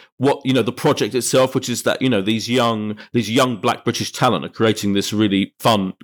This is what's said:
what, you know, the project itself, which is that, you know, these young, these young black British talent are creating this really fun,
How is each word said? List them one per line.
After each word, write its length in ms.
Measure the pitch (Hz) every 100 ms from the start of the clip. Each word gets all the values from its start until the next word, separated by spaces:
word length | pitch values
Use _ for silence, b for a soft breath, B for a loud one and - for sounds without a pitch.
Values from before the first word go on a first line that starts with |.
| B -
what, 220 | 135 - 131
you 80 |
know, 80 | 131
the 100 | 120
project 440 | 123 156 135 107 123
itself, 380 | - 131 131
which 140 | 135 123
is 160 | 113
that, 180 | 120 -
you 60 | 127
know, 120 | 107
these 260 | 95 113 110
young, 460 | 123 117 110 107 104 B
these 180 | 123 113
young 280 | 117 127 107
black 260 | 120 -
British 280 | - - -
talent 320 | - 131 92 71
are 40 |
creating 440 | - 113 107 101
this 180 | 101 -
really 420 | 104 107 98 101 -
fun, 340 | 123 107 95 -